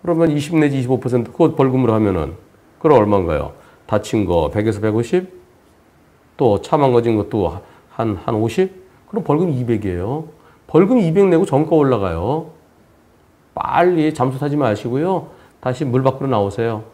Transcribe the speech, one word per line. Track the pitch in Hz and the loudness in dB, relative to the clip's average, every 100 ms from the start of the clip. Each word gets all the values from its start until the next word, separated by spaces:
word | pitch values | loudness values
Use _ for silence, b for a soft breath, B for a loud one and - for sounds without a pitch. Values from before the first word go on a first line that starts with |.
그러면 | 175 165 165 | -2 2 2
이십 | 147 147 165 | 0 0 0
내지 | 147 135 | 2 0
이십오 | 123 131 | 0 -2
퍼센트 | 123 120 117 | 0 -2 -2
그거 | - 160 160 | 0 0 2
벌금으로 | 131 131 120 | 0 0 2
하면은, | 110 107 90 73 - - _ _ _ | 2 0 0 -4 -10 -20 _ _ _
그럼 | 160 135 | 2 4
얼마인가요? | 104 101 85 76 69 - b b - | 4 2 0 -2 -4 -12 b b -4
다친 | 107 - 113 | -4 -2 -2
거 | 92 87 80 | 0 0 0
백에서 | 107 107 104 | -2 -2 -2
백오십, | 107 107 117 180 185 - _ _ _ _ _ _ _ _ _ - | -2 -2 0 -2 -4 -18 _ _ _ _ _ _ _ _ _ 0
또 | 127 101 | 2 2
차 | - 156 | 0 2
망가진 | 139 123 117 110 | 4 4 2 0
것도 | 101 110 87 90 B B B | -2 -2 -2 -4 B B B
한, | - 113 98 | -6 -4 -4
한 | - 110 | -4 -2
오십? | 113 117 190 - b b _ | -2 0 -2 -4 b b _
그럼 | 208 | -8
벌금 | 170 147 180 | -2 0 0
이백이에요. | 127 120 110 98 87 98 147 160 - b b - | -2 -2 -2 -2 -4 -6 -8 -10 -20 b b 0
벌금 | 156 196 254 | 2 4 4
이백 | 170 175 196 | 2 2 4
내고 | 165 | 4
정가 | 190 139 156 | 2 0 2
올라가요. | 160 139 120 95 82 98 156 160 - _ _ _ _ _ _ _ _ _ | 2 2 2 0 -2 -2 -4 -6 -20 _ _ _ _ _ _ _ _ _
빨리 | - - 151 180 175 151 | -10 -4 2 2 2 0
잠수 | 151 131 131 | 0 -2 -2
타지 | 143 147 | -4 0
마시고요. | 131 104 120 127 170 185 160 B B _ | 0 0 -4 -2 -2 -4 -6 B B _
다시 | 127 127 | -8 -4
물 | 147 123 | -2 2
밖으로 | 131 131 135 | 2 0 -2
나오세요. | 113 101 101 117 110 107 | 0 0 -2 -4 -4 -10